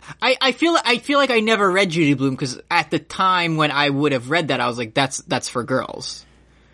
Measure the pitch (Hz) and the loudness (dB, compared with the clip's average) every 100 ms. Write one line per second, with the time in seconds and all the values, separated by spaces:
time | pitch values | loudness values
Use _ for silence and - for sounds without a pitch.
0 | - - 240 247 262 254 330 330 233 240 | -20 -4 -2 0 0 0 2 2 2 -2
1 | - 285 269 233 220 220 196 185 196 160 | 2 0 2 2 2 2 2 2 0 2
2 | 147 143 135 131 131 120 - 170 156 160 | 2 2 0 -2 -6 -8 -2 -2 0 -4
3 | - - 190 180 170 156 151 139 143 139 | -6 -2 0 2 0 0 0 2 0 2
4 | 147 131 123 170 147 127 123 120 113 139 | 0 -2 -2 -2 0 0 -2 -2 -4 0
5 | 135 - - 127 - 123 113 127 - - | -2 -2 -6 -6 -4 -6 -2 -2 -4 -10
6 | - - - _ _ _ _ | -12 -14 -18 _ _ _ _